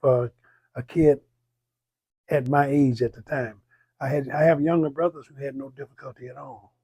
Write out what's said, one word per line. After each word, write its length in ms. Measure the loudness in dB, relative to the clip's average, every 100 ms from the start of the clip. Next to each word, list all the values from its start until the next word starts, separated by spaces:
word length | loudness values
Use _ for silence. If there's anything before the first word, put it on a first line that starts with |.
for 300 | 4 2 0 _ _ _ _ -14
a 80 |
kid 360 | -10 2 4 4 _ _ _ _ _ _ _ _ _ _ _
at 180 | -2 0
my 200 | 2 2
age 340 | 2 2 2
at 120 | -2
the 80 | -4
time. 400 | -10 -8 -8 -10 _ _ _ _
I 100 | -4
had, 200 | -4 -4
I 140 | 2
have 180 | 4 4
younger 280 | 2 2 0
brothers 380 | 0 -2 -4 -20
who 80 | -12
had 120 | -12 -10
no 140 | -14
difficulty 580 | -16 -20 _ -20 -18 -18
at 100 | -18
all. 360 | -18 -20 -20 _